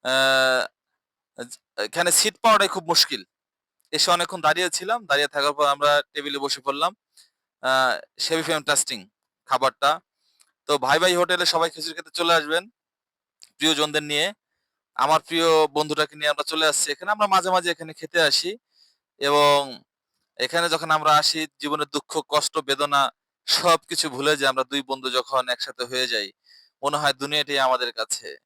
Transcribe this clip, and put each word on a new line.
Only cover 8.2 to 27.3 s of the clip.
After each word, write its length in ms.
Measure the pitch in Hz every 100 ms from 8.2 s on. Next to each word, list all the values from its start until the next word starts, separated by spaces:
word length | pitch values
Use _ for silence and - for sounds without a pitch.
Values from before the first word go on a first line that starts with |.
| -
হেভি 140 | 160
ফ্যান্টাস্টিং 680 | 156 156 147 143 - 113 92 _ _ _ -
খাবারটা। 540 | 131 131 _ 139 160 _ _ _ _ _ _ -
তো 120 | 147
ভাই 220 | 127 151
ভাই 160 | 185 180
হোটেলে 300 | 175 180 170
সবাই 240 | 170 165
খিচুড়ি 260 | 156 156 160
খেতে 140 | 156
চলে 200 | 170 170
আসবেন 360 | 170 147 156 226 _ _ _ _ _ _ _ - _
প্রিয়জনদের 460 | 156 147 151 151
নিয়ে। 300 | 151 147 175 214 _ _ _ _ _ -
আমার 240 | 139 156
প্রিয় 480 | - 165 165 160 156
বন্ধুটাকে 480 | 143 151 151 151 151
নিয়ে 140 | 151
আমরা 140 | 147
চলে 220 | 147 160 156
আসছি 260 | 143 151
এখানে। 200 | 143 185
আমরা 160 | 208 208
মাঝে 220 | 190 180
মাঝে 220 | 185 175
এখানে 220 | 170 160
খেতে 280 | 156 160 175
আসি 360 | 151 135 170 220 _ _ _ _ _ _
এবং 640 | 143 147 147 143 139 120 _ _ _ _ _ -
এখানে 320 | 127 170 170
যখন 220 | 160 160
আমরা 240 | 156 151 151
আসি, 320 | - 160 156 _
জীবনের 280 | 147 151 147
দুঃখ, 340 | 147 - 160 -
কষ্ট, 300 | 147 - 165
বেদনা 540 | 135 139 147 143 135 _ _ _ -
সবকিছু 600 | - 175 165 _ 165 156
ভুলে 280 | 127 143 151
যাই। 120 | 139
আমরা 140 | 131
দুই 180 | 127 139
বন্ধু 280 | 131 135 131
যখন 400 | 127 123 131 127
একসাথে 340 | 123 - 131
হয়ে 240 | 123 127 127
যাই, 240 | 117 101 _ _ _ _ _
মনে 140 | 139 147
হয় 160 | 147
দুনিয়াটাই 460 | 135 139